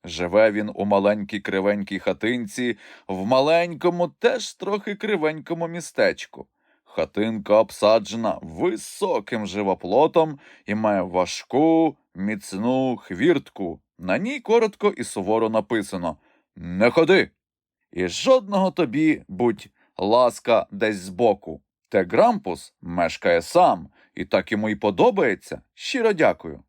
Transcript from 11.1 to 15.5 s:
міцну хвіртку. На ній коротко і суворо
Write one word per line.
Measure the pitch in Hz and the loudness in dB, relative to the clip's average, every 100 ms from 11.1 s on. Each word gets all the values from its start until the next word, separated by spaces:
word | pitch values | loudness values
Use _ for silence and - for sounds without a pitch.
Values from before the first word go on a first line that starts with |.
| 90 87 - - 127 160 160 160 139 _ | -2 -2 -4 -2 2 4 4 2 -2 _
міцну | 87 98 104 - 95 117 131 131 110 | -8 -6 -6 -8 -6 -2 0 -2 -4
хвіртку. | - 90 147 147 - - 90 - _ _ | -8 0 2 2 -4 -8 -8 -8 _ _
На | 90 107 | -4 -2
ній | 214 285 | -2 -8
коротко | - 233 220 - 208 - | 0 2 2 0 -2 -2
і | |
суворо | 113 107 92 110 113 | -8 -6 0 0 2